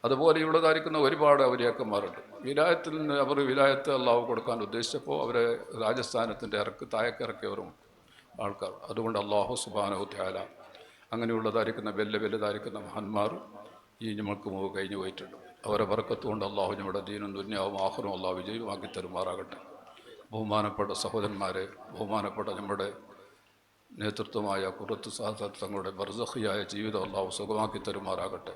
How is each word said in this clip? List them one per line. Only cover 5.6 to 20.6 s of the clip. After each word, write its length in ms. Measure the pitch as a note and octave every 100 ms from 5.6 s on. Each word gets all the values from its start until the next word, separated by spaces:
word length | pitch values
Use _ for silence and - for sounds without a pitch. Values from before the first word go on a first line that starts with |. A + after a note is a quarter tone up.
| - G#2+
രാജസ്ഥാനത്തിൻ്റെ 760 | A2 B2+ A#2 B2 A2+ G#2 A2+ G#2
ഇറക്ക് 240 | G#2 - C3
താഴേക്ക് 300 | A2 A#2 A2+ B2
ഇറക്കിയവരും 420 | - G#2 G2 F#2 - - - - - _ - G#2
ആൾക്കാർ. 260 | G2 F#2+ - -
അതുകൊണ്ട് 280 | G#2+ A2+ G#2+
അല്ലാഹു 320 | G2+ G#2 G2 G2 -
സുബ്ഹാനഹു 400 | G2+ G2+ F#2+ G2+
തആല 240 | G2 F#2 F#2 G2 - - - - - -
അങ്ങനെയുള്ളതായിരിക്കുന്ന 760 | A#2 A2+ A2+ A2 A2 A2 A2 G#2+ G2
വലിയ 200 | G#2 G#2+ G#2+
വലുതായിരിക്കുന്ന 540 | G#2+ G#2 G#2 - G#2+ G2
മഹാന്മാർ 440 | A2 G#2 G#2+ G#2 E2+ - - G#2 - _ _ A2+
ഈ 20 | G#2
നമ്മൾക്ക് 280 | G#2 G2+ G#2
മുമ്പ് 160 | F#2+ F#2+ G2
കഴിഞ്ഞു 220 | F#2+ G2+
പോയിട്ടുണ്ട്. 340 | F#2+ F#2+ F#2+ - - - G#2+
അവരെ 180 | G#2 G#2
ബർക്കത്ത് 340 | G2+ A2 A2 A#2+
കൊണ്ട് 140 | G#2+ G2+
അല്ലാഹു 220 | G#2 F#2+ G2+
നമ്മുടെ 220 | G2 F#2+ F#2
ദീനും 220 | G2+ G2+ G2
ദുന്യാവും 360 | G2 G#2 G2 G2 F#2+
ആഖിറവും 280 | - G#2 F#2
അല്ലാഹു 180 | F#2 F#2
വിജയമാക്കി 460 | F#2 A2+ A2+ G2 G2 -
തരുമാറാകട്ടെ. 640 | F2+ F2+ F#2 F#2 F#2+ - - - - - - - -
ബഹുമാനപ്പെട്ട 580 | A2 A2 G#2